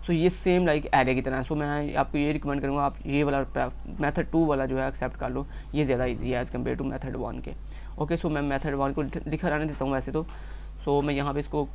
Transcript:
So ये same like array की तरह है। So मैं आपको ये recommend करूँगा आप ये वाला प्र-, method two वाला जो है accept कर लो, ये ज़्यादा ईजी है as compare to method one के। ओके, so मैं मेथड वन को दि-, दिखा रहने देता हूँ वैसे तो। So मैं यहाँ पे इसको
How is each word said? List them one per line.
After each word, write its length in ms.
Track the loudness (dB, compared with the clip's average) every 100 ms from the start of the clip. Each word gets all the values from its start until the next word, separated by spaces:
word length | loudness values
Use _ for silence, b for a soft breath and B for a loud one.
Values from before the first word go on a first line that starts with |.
So 60 | 2
ये 180 | 4 4
same 360 | 4 4 6
like 240 | 6 2 4
array 200 | 4 6
की 60 | 2
तरह 160 | 2 -2
है। 60 |
So 80 | 0
मैं 440 | 0 0 0 0
आपको 220 | 0 0 2
ये 140 | 2
recommend 300 | 0 0 0
करूँगा 200 | 0 2
आप 140 | 0 -2 0
ये 160 | 2
वाला 200 | 4 2
प्र-, 580 | 0 -2 -2 -4 -8 -2
method 300 | 0 2 2
two 140 | 2
वाला 200 | 4 2
जो 120 | 0 0
है 100 | -2
accept 280 | -2 -4
कर 140 | -4 -4
लो, 180 | -4 -6 B B
ये 80 | 0
ज़्यादा 220 | 2 2
ईजी 260 | 2 0 -2
है 120 | -2
as 80 | -2
compare 300 | -2 -2 -2
to 100 | -4
method 240 | -4 -6 -4
one 200 | -6 -6
के। 120 | -8 -10 B B B -6
ओके, 180 | -2 0
so 80 |
मैं 160 | 0 0
मेथड 320 | 0 0 0
वन 200 | 0 0
को 100 | 0
दि-, 240 | -2 -4 -4
दिखा 200 | -2 0
रहने 180 | 0
देता 200 | 0 -2
हूँ 80 | 0
वैसे 180 | 0 0
तो। 140 | -2 -4 B B B B -6 2
So 160 | 2
मैं 100 | 2
यहाँ 200 | 0 0
पे 60 | -2
इसको 280 | -2 -2 -2